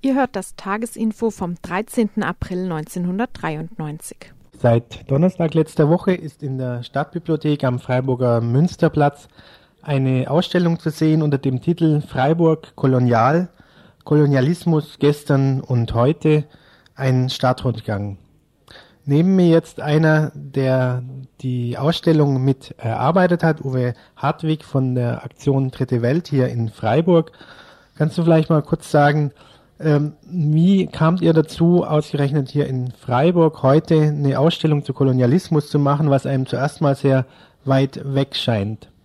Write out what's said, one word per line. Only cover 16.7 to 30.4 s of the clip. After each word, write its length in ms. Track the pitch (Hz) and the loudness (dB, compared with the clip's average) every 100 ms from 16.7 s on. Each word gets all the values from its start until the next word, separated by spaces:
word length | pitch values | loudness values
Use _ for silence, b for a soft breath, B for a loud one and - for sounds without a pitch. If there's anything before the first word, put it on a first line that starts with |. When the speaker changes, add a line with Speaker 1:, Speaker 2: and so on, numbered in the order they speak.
| b b - | b b -6
Speaker 2:
ein 340 | 135 127 127 | 0 0 0
Stadtrundgang. 880 | - 127 127 131 117 - 101 101 101 _ _ _ _ _ B B B | -2 -2 0 -2 -4 -6 -6 -6 -12 _ _ _ _ _ B B B
Neben 320 | - 143 180 190 | -2 2 4 4
mir 140 | 175 | 4
jetzt 320 | 165 - - | 4 0 -10
einer, 500 | 151 151 160 156 156 143 | -2 2 4 2 0 -6
der 680 | 143 139 131 131 127 123 127 131 131 _ | -8 -2 0 2 0 -2 -8 -16 -18 _
die 360 | 131 123 120 120 | -6 -4 -6 -2
Ausstellung 680 | 139 170 - 160 143 135 131 | -2 0 0 2 2 2 0
mit 300 | 135 - - | -2 -6 -10
erarbeitet 680 | 117 110 131 175 180 175 | -6 -2 0 2 2 2
hat, 160 | 165 156 | 0 -2
Uwe 340 | 139 131 123 117 b _ | -4 -4 -4 -6 b _
Hartwig 480 | 139 160 160 156 | -6 -4 -4 -6
von 320 | - 139 131 127 | -4 -2 -2 -2
der 300 | 120 120 123 | -2 -4 -10
Aktion 440 | _ - 135 131 | _ -2 0 -2
Dritte 320 | - 135 123 | -4 -4 0
Welt 280 | 117 151 - | 0 -2 -2
hier 180 | 143 123 | -2 -2
in 220 | 120 113 | -2 -6
Freiburg. 640 | - 110 127 170 170 160 B B B B B B _ | -4 0 0 4 2 2 B B B B B B _
Kannst 200 | 156 - | -2 0
du 60 | |
vielleicht 260 | 170 160 156 | 2 4 4
mal 120 | 160 | 0
kurz 280 | - 160 - | 0 -6 0
sagen, 440 | 151 147 147 147 b b b b _ | 2 2 2 -2 b b b b _
ähm, 340 | 156 147 147 - - | 0 0 0 -6 -10
wie 600 | 175 | -4